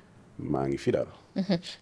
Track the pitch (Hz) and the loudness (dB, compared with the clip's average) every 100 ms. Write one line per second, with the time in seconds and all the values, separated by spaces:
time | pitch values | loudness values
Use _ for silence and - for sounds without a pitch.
0 | - - - - - 69 67 139 - 80 | -20 -20 -18 -10 -2 0 0 0 2 2
1 | - - - - 185 175 - - | 0 -8 -6 -2 0 0 -2 -10